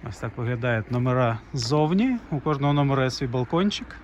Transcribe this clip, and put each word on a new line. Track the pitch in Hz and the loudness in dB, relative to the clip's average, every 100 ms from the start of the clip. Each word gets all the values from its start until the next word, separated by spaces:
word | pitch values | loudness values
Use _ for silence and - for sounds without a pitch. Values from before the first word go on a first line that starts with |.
| 123 | -12
Ось | 104 | -8
так | 117 117 | -8 -4
виглядають | 117 120 123 113 - | -4 -2 0 -2 0
номера | 123 127 127 123 113 - | 0 2 2 2 0 -6
ззовні. | 139 117 151 151 185 254 247 - | -6 0 2 4 4 2 0 -4
У | 147 | -4
кожного | 156 143 143 | 0 0 2
номера | 143 139 135 | 2 2 2
є | 131 | 0
свій | 127 135 | 0 -2
балкончик. | 127 123 165 202 - - - | -2 0 2 2 0 -10 -16